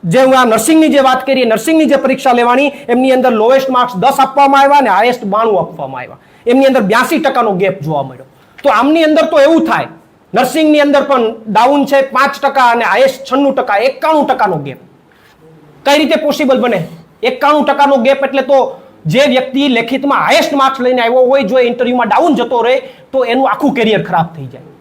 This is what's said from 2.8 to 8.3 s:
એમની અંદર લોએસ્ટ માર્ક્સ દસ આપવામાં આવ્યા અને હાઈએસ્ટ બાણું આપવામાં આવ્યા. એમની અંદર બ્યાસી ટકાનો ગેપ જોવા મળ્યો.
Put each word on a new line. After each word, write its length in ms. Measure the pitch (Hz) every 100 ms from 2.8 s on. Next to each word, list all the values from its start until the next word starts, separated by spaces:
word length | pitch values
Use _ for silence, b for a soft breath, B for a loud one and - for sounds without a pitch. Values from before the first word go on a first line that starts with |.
| B
એમની 220 | 240 262
અંદર 180 | 254 254
લોએસ્ટ 400 | 226 214 269 262
માર્ક્સ 260 | 254 233 202
દસ 240 | 233 269
આપવામાં 420 | 262 285 277 277
આવ્યા 160 | 277 285
અને 120 | 254
હાઈએસ્ટ 360 | 190 233 247 208
બાણું 340 | 202 226 196
આપવામાં 420 | 165 - 135 131
આવ્યા. 160 | 123 - b b -
એમની 180 | 247 269
અંદર 160 | 262
બ્યાસી 380 | 196 220 247 320
ટકાનો 320 | 269 262 226
ગેપ 300 | 190 190 180
જોવા 220 | 147 151
મળ્યો. 220 | 135 127 -